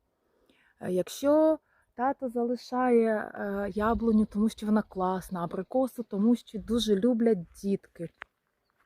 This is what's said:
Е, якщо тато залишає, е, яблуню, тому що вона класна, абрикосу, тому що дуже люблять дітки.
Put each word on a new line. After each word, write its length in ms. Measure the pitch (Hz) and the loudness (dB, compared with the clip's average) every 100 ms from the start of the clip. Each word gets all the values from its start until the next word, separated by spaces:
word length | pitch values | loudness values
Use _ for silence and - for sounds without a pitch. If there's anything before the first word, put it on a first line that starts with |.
| _ _ _ _ _ _ _ _ | _ _ _ _ _ _ _ _
Е, 120 | 214 | -4
якщо 640 | 180 175 - 277 302 311 311 _ _ _ - | -2 -2 -2 2 4 4 0 _ _ _ -4
тато 280 | 254 277 262 | -4 -2 -6
залишає, 1040 | 240 233 247 - 247 254 233 226 214 - | -4 -2 -4 -4 -2 4 4 4 0 -4
е, 360 | - 208 196 202 | -8 -6 -4 -4
яблуню, 520 | 202 214 220 226 214 214 | -2 0 2 2 2 2
тому 220 | 202 220 | 0 -2
що 180 | - 214 | -2 0
вона 160 | 214 | 0
класна, 640 | - 185 185 185 - 180 | 0 -2 -2 -2 -6 -6
абрикосу, 580 | 170 190 185 254 262 - | -6 -6 -2 0 -2 -4
тому 340 | 233 196 220 240 | -6 0 2 2
що 220 | - 208 | -2 -12
дуже 380 | 185 233 208 196 | -4 -2 2 2
люблять 560 | 233 233 233 202 165 | 2 2 2 0 -2
дітки. 580 | - 196 196 - - 165 _ - _ _ _ _ _ | -8 -4 -4 -6 -14 -14 _ -20 _ _ _ _ _